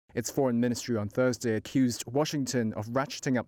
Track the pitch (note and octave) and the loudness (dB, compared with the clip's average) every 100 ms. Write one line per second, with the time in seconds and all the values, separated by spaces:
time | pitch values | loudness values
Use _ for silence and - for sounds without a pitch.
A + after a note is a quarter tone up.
0 | _ - - - C3 A#2 B2 A#2 - A2+ | _ -8 -4 0 2 2 2 0 -2 -2
1 | G#2 - B2+ A#2+ A#2+ A2 - C#3 B2+ A2+ | 0 0 0 2 0 -2 0 2 2 0
2 | - C3 D3+ D3+ B2+ B2+ A2 G#2 A2 B2+ | -2 -2 0 -2 0 0 0 -2 -2 -2
3 | C#3+ - C#3+ B2 | -2 -4 0 0